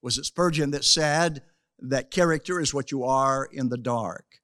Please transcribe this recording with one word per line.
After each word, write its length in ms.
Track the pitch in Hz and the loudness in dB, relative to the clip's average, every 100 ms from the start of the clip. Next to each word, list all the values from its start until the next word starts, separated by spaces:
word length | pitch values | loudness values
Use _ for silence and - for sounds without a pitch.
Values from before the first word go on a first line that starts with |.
Was 160 | 123 123 | -4 -4
it 60 | |
Spurgeon 460 | 123 - 175 156 143 | -4 0 2 2 0
that 120 | 143 | 0
said 580 | - - 151 151 170 147 - _ _ _ | 2 2 2 2 2 0 -14 _ _ _
that 300 | 127 135 - | -4 -4 -2
character 500 | - 170 160 - 180 | 2 2 2 -2 -4
is 140 | 147 | -2
what 160 | 139 131 | -2 -4
you 140 | 135 | -4
are 440 | 123 135 135 135 135 | 0 2 4 2 -4
in 180 | - 127 | -4 -4
the 100 | 123 | -2
dark? 480 | 120 120 101 - - _ | -2 -4 -4 -8 -16 _